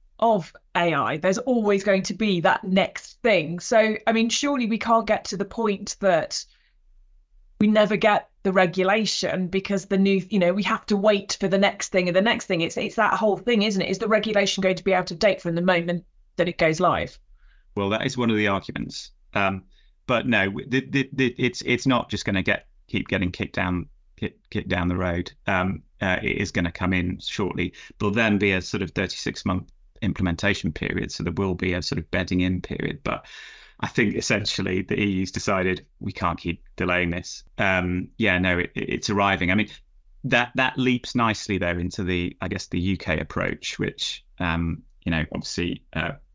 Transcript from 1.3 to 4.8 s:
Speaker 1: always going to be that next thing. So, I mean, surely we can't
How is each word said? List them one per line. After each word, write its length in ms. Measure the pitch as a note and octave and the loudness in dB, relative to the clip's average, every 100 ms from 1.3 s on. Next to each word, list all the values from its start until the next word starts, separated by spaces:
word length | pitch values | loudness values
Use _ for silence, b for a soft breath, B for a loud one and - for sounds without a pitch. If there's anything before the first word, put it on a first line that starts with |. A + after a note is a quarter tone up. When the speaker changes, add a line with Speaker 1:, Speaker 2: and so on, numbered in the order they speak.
| - | 0
Speaker 1:
always 440 | C4+ A#3+ G#3 G3 | 2 2 4 2
going 200 | G3+ F#3+ | 4 2
to 100 | F#3+ | 0
be 280 | F3+ G#3+ F3+ | -2 0 2
that 220 | F3 - | 2 2
next 580 | F#3+ F#3+ - - - - | 2 2 2 -2 -18 -2
thing. 380 | A#3+ F#3 D3+ E3+ | 2 4 2 -6
So, 360 | - A3+ A3 G#3+ - | 2 4 4 2 0
I 40 | |
mean, 180 | A3+ A3+ | 2 2
surely 360 | - C#4+ C#4 A3 | 0 0 0 0
we 120 | |
can't 300 | A3 | -2